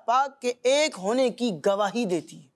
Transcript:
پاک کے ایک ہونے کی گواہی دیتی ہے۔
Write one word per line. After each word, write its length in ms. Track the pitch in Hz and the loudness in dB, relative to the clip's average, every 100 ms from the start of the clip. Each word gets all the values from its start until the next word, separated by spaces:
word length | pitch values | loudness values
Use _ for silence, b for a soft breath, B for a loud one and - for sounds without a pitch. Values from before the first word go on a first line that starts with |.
پاک 360 | - 247 277 277 | 0 0 0 -4
کے 120 | 247 240 | -8 -2
ایک 320 | 247 285 302 - | 2 2 2 -2
ہونے 320 | 185 247 262 | -2 0 0
کی 300 | 180 240 165 202 | 0 -4 -2 0
گواہی 380 | 196 202 202 | 0 0 -2
دیتی 380 | 226 170 151 165 | -2 -2 -6 -16
ہے۔ 60 | - | -20